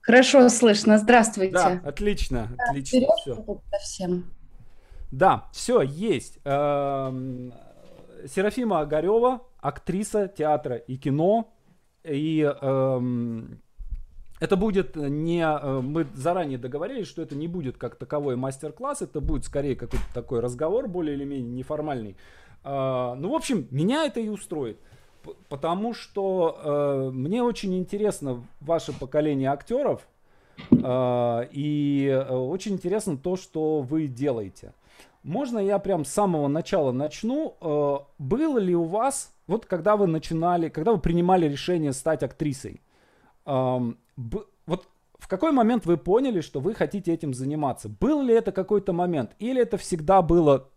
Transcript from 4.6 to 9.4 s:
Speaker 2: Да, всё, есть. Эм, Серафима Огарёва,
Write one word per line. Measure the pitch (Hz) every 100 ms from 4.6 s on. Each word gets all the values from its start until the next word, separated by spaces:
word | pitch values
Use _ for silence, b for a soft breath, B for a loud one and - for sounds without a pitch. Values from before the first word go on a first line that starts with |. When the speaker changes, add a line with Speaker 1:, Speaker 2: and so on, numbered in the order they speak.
| - - - - -
Speaker 2:
Да, | 131 185 120 -
всё, | - - 240
есть. | 135 147 220 139 - - 143
Эм, | 139 147 143 139 139 135 131 131 123 123 120 - - - - - - 147
Серафима | - 208 226 233 175
Огарёва, | 147 151 170 226 247 247